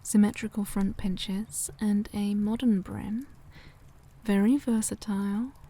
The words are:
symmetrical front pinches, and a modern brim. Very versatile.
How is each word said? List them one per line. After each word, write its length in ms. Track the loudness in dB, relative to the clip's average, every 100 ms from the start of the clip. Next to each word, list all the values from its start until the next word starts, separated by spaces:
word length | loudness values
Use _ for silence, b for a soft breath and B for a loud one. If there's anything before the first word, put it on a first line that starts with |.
symmetrical 600 | 2 4 4 2 -8 -6
front 320 | -4 -2 -2 -2
pinches, 720 | -4 -4 -4 -6 -6 -8 -8 -2
and 300 | 2 2 0
a 200 | -4 -2
modern 480 | 0 0 2 4 2
brim. 460 | 0 -8 -6 -6 -6 -14 -20 B B B B -20 -20 -14
Very 340 | 0 4 6 4
versatile. 920 | 2 0 0 -4 -4 -2 -2 -2 -4 -8